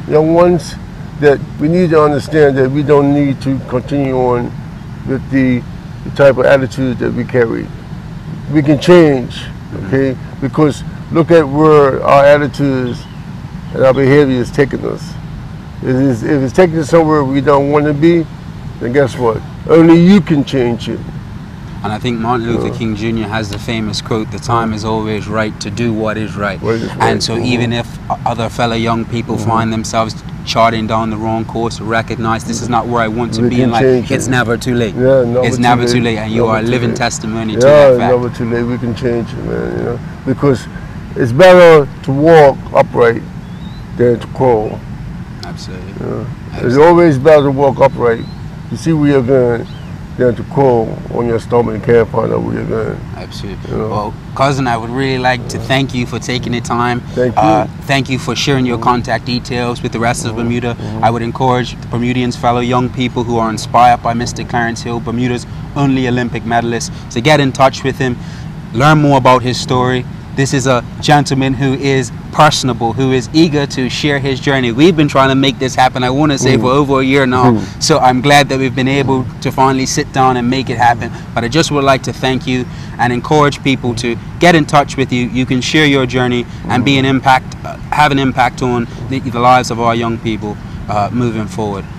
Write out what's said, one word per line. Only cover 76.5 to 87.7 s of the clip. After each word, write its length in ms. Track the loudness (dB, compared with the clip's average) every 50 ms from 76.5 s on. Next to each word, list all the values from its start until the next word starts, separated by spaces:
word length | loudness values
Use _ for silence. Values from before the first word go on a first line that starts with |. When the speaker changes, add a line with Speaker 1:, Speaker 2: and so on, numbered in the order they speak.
| 2
Speaker 1:
Mm. 40 | 4
Speaker 2:
for 100 | 4 2
over 280 | 2 2 2 2 2 2
a 40 | 2
year 200 | 2 2 2 2
now. 260 | 2 2 4 4 4
Speaker 1:
Mm. 100 | 4 2 0 -4 -6 -4
Speaker 2:
So 180 | 0 2 2 4
I'm 200 | 4 4 4 4
glad 300 | 4 4 4 4 4 2
that 100 | 0 -2
we've 160 | -2 -2 -2
been 140 | -2 0 0
able 360 | 0 0 0 0 0 -2 -2 -4 -8 -6
to 100 | -6 -4
finally 360 | 0 2 2 2 2 0 -2
sit 260 | -2 -2 -4 -4 -2
down 240 | 0 2 2 2 2
and 140 | 2 0 0
make 200 | -2 -2 -2 -4
it 80 | 0
happen. 320 | 2 4 4 2 2 -2 -8 -10 -12 -12 -8 -4
But 120 | -4 -2
I 20 |
just 240 | 0 0 0 0 2
would 140 | 0 0 2
like 180 | 2 2 2 0
to 80 | -6
thank 340 | -6 -4 -2 -2 -2 -2 -2
you 200 | -2 -2 -2 -4 -6 -10 -12 -14 -12 -4 -2
and 140 | -2 0 0
encourage 500 | -2 0 2 2 4 4 2 0 0 0
people 300 | -2 0 0 -2 -4 -4 -2 -4
to 140 | -4 -4 -6 -8 -12 -12 -2
get 160 | 0 2 2
in 100 | 2 2
touch 320 | 2 2 0 0 0 -2
with 160 | -4 -2 -2 -2
you. 160 | -2 -2 -2
You 140 | -2 -2 -2
can 160 | 0 -2 -2
share 240 | -2 0 2 2 4
your 200 | 4 4 2 2
journey 400 | 0 0 0 0 0 0 -2 -4 -6 -10 -10 -6
and 160 | -2 -2 0 2
be 140 | 2 2
an 80 | 2 2
impact, 500 | 2 0 2 4 4 4 4 2 -2 -10 -12 -12
uh, 140 | -12